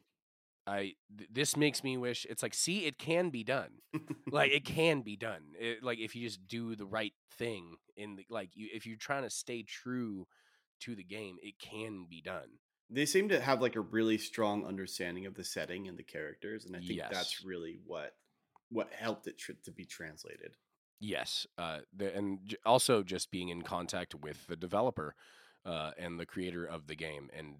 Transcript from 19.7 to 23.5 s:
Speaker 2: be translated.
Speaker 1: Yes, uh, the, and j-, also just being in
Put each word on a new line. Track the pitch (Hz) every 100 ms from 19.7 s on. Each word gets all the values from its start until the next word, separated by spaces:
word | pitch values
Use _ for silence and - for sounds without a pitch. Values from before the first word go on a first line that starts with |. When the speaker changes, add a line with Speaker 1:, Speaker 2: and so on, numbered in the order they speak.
Speaker 2:
be | 80 85
translated. | - 80 73 - - - - _ _ _ -
Speaker 1:
Yes, | 104 76 - - - -
uh, | 85 78 - 95
the, | 98 95
and | 101 98
j-, | 98 107 110
also | 123 - 113
just | 92 92 -
being | 92
in | 90